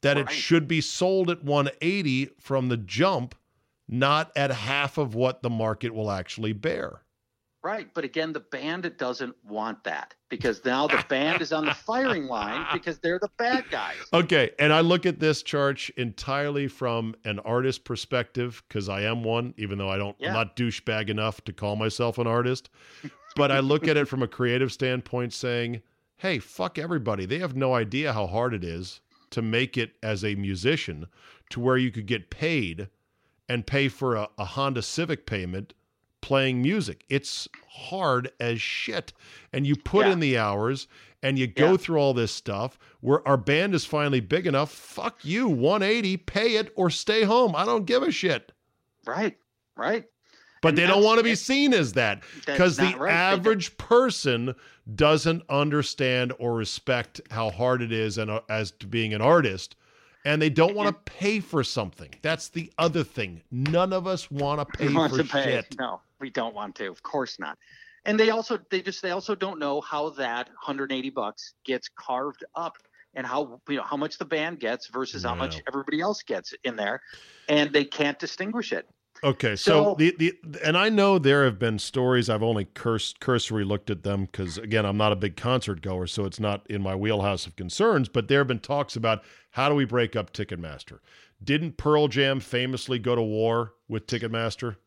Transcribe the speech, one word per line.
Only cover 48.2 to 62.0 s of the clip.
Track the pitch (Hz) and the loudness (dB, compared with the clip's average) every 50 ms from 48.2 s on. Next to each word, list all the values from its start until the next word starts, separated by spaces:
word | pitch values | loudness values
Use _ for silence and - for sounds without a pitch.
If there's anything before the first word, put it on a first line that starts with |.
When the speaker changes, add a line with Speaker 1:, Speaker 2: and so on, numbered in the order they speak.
| - 180 151 117 - _ _ _ _ _ _ _ _ _ _ _ _ | 0 0 0 0 -2 _ _ _ _ _ _ _ _ _ _ _ _
Speaker 2:
Right, | - 120 165 214 202 - _ _ _ _ _ _ _ _ | -6 -4 -2 -2 -2 -4 _ _ _ _ _ _ _ _
right. | - 113 143 214 233 - _ _ _ _ _ _ - _ _ _ _ | -6 -2 -2 -2 -2 -4 _ _ _ _ _ _ -20 _ _ _ _
Speaker 1:
But | - 165 | 2 4
Speaker 2:
And | 147 160 | 4 6
Speaker 1:
they | 170 180 | 4 6
don't | 190 | 6
Speaker 2:
that's, | 202 208 | 6 6
Speaker 1:
wanna | 214 220 226 226 | 6 6 6 6
be | 233 | 4
Speaker 2:
that's, | 226 196 | 2 0
Speaker 1:
seen | - - 262 269 285 294 254 | 0 0 2 4 6 6 6
as | 208 156 123 95 | 4 4 2 2
that, | 131 120 107 101 101 - - - - - | 2 2 2 0 -2 -6 -18 -20 -12 -6
Speaker 2:
that's | - - 156 | -4 2 4
Speaker 1:
'cause | 180 185 160 | 4 4 6
the | - 180 185 | 4 2 2
Speaker 2:
not | 180 - | 2 0
right. | - 180 | 0 2
They | 165 170 180 190 | 2 4 4 4
don't. | 196 190 | 2 4
Speaker 1:
average | 175 220 220 208 170 - - | 4 2 2 2 0 -8 -10
person | _ - - 240 240 262 254 196 - - 139 123 117 120 127 123 - - - - _ _ - 110 | _ 0 6 6 6 6 6 2 0 0 0 0 2 0 -4 -6 -8 -14 -20 -20 _ _ -14 0
doesn't | 98 147 147 156 156 - 165 165 165 - _ | 4 6 6 6 6 4 2 0 0 -2 _
understand | 139 139 147 151 143 147 139 - - - 139 127 127 127 127 127 127 - | 0 2 2 2 2 0 0 -2 -2 0 0 2 2 2 0 0 -2 -2
or | 120 120 117 | -2 0 0
respect | 117 110 - - - _ - 131 120 117 - _ - - - | 0 -2 -2 -6 -8 _ -2 0 0 -2 -6 _ -18 -16 -10
how | 113 113 113 110 | -6 -4 -2 -2
hard | 98 90 120 127 127 127 | -2 0 2 2 2 2
it | 120 117 113 | 0 -2 -2
is | 113 110 110 104 113 | -2 -2 -2 -2 -4
and, | 110 107 | -4 -2
uh, | 107 110 - _ | -4 -6 -4 _
as | 107 110 110 95 - | -4 -4 -4 -4 -8
to | _ - | _ -14
being | 98 101 117 113 110 107 | -4 -2 -2 0 0 0
an | 107 | 2
artist. | 110 131 170 175 147 117 95 92 - - - _ _ _ _ _ _ _ _ _ _ | 4 6 6 6 6 4 0 -4 -8 -12 -16 _ _ _ _ _ _ _ _ _ _
And | 143 147 151 156 | 0 0 2 2
they | 156 | 2
don't | 143 156 165 175 202 | 4 4 4 4 4
wanna | 208 208 202 | 2 0 0
Speaker 2:
And | 196 - _ | 0 -2 _
Speaker 1:
pay | - - - 180 202 220 220 | -18 -12 -4 -2 0 0 0
for | 190 - - 156 127 | -2 -2 -2 -2 -2
something. | - - - 110 92 - - | 0 -2 -4 -4 -4 -6 -14